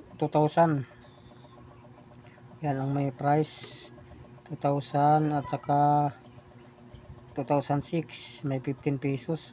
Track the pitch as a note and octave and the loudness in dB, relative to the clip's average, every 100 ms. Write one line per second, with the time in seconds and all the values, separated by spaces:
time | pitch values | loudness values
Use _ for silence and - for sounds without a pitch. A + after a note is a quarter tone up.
0 | - - D3+ - D3+ - E3 D3 B2+ - | -14 -4 0 2 2 6 4 4 -4 -12
1 | - - - - - - - - - - | -20 -20 -20 -20 -20 -20 -20 -20 -20 -20
2 | - - - - - - D3+ C3+ C3+ C#3+ | -20 -20 -20 -20 -20 -8 -4 -2 -2 -2
3 | C#3 C3 C#3 D3 D#3 - - - - - | -2 -2 2 2 2 -4 -12 -14 -16 -18
4 | - - - - - D#3 C#3+ C#3+ C#3 C#3+ | -20 -20 -20 -20 -14 -4 -2 -2 0 2
5 | D3 D3+ D3+ D3 C#3+ C#3+ - C#3+ D3 D3 | 4 4 4 -2 -2 -6 0 2 4 4
6 | D3 - - - - - - - - - | 2 -4 -18 -20 -20 -20 -20 -20 -20 -20
7 | - - - - C3 C#3+ C#3 C#3+ - E3+ | -20 -20 -14 -6 0 0 2 -2 0 -4
8 | D#3 - - - C#3+ C3+ B2+ C3 - C#3 | -4 -8 -12 -8 -4 -4 -4 -4 -2 -2
9 | C#3+ C3+ - D#3+ - | -2 -4 -4 -6 -6